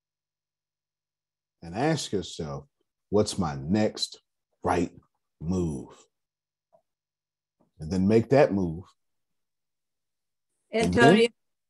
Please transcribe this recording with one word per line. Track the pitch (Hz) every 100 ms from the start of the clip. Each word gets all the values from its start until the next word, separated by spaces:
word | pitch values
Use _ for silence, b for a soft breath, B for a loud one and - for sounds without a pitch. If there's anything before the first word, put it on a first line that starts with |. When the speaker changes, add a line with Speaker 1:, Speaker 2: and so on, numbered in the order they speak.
| _ _ _ _ _ _ _ _ _ _ _ _ _ _ _ _
Speaker 1:
And | 85 92
ask | 147 160 -
yourself, | 98 85 - 80 71 - _ _ _ _
"What's | 101 104 -
my | 85 71
next | 69 104 107 - - - _ _ _ _
right | - 87 85 - - _ _ _
move?" | 78 92 85 69 58 - _ _ _ _ _ _ _ _ _ _ _ _ _ _ _ _ _ -
And | 78
then | 92 95
make | 113 113
that | 107 147
move. | 98 90 80 - _ _ _ _ _ _ _ _ _ _ _ _ _ _ _ _ _ _
And | 220 226
then | 90
Speaker 2:
Antonio. | 233 208 233 - _ _ _